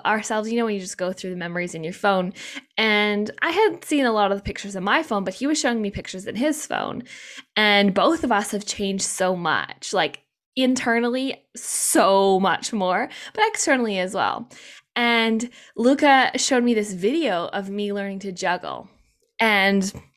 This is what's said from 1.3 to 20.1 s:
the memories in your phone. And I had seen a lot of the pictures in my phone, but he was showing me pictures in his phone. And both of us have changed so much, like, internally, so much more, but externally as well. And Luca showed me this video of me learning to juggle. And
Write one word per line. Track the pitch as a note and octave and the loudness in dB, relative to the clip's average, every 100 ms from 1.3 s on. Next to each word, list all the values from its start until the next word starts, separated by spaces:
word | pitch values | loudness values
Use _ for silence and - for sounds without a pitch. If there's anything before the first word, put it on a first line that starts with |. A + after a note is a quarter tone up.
the | F3+ | -8
memories | E3+ F3 F3 | -6 -6 -6
in | E3 | -6
your | D#3+ | -10
phone. | - G3+ F#3+ F3+ - - - - - | -2 0 2 0 -6 -14 -16 -8 -2
And | A3 G#3 G#3 G#3 G#3+ - | 2 2 2 0 -4 -4
I | E4 | -2
had | F4 G#4+ E4 | 2 2 0
seen | - D4 B3 | -2 2 2
a | |
lot | G#3+ G3+ | 2 2
of | G3+ | 0
the | |
pictures | - - G3+ | -4 -10 -10
in | F#3+ | -4
my | G3 D4 | 0 0
phone, | D#4 G3+ | 0 -2
but | F#3+ | -2
he | - C#4 | -4 -2
was | D#4 | 0
showing | C4 A#3 | 0 -2
me | G3+ | -4
pictures | G3 - F#3+ G3 | -6 -10 -12 -10
in | F#3+ | -2
his | D4+ D4+ | -2 -2
phone. | - G1+ G1+ - - - - - - G#3+ | -4 -4 -4 -8 -12 -18 -20 -20 -6 0
And | G#3+ G3+ G3+ | 4 6 4
both | G3 G3 E4 | 4 2 2
of | C4 | 2
us | G#3 G#3 | 0 0
have | G3+ | -6
changed | G#3 - G3 G3 | -6 -6 -4 -4
so | - - F#3 F3+ | -4 -2 0 0
much, | E3+ A2 - - - | 0 0 -2 -10 -4
like, | F#3 D3+ - _ _ _ C4 | -2 -2 -4 _ _ _ 0
internally, | B3+ B3 B3 A#3 A#3+ B3+ C4+ - _ | 0 2 0 0 0 -2 -4 -8 _
so | - - - - D#4+ F#3+ G3 G3 F#3+ | -14 -8 -4 2 4 6 6 4 4
much | F#3+ - - | 2 0 -4
more, | G#3+ F#3 F#3 C#4 - - | -4 -2 -2 -4 -10 -10
but | G#4+ A4 | -2 0
externally | G#4+ E4+ C4 A3+ F#3+ | 0 0 0 0 -2
as | F#3 | -2
well. | G3 G#2 - - - - - _ A#3+ | -2 -2 -2 -10 -20 -20 -20 _ 0
And | A#3 A#3 A3+ A3+ A#3+ - - - | 2 4 2 0 -2 -10 -12 2
Luca | A#3+ C#4 D4 C4+ A#3+ C4 | 4 6 6 6 4 0
showed | - B3 | 0 2
me | A#3+ | 4
this | G#3+ G#3 | 2 -2
video | F#3 G3+ E4 C4+ F3 E3+ | -2 0 0 0 -2 -2
of | G3+ G3 | -6 -6
me | G3+ G3+ | -6 -4
learning | G3+ G3 G3 | -4 -6 -8
to | G3 | -10
juggle. | F3+ F3+ F3+ D2+ B1 - _ _ _ _ - | -4 -4 -4 -6 -10 -14 _ _ _ _ -2
And | A3 G3+ G3 G3 G3 - - | 4 6 6 4 0 -6 -18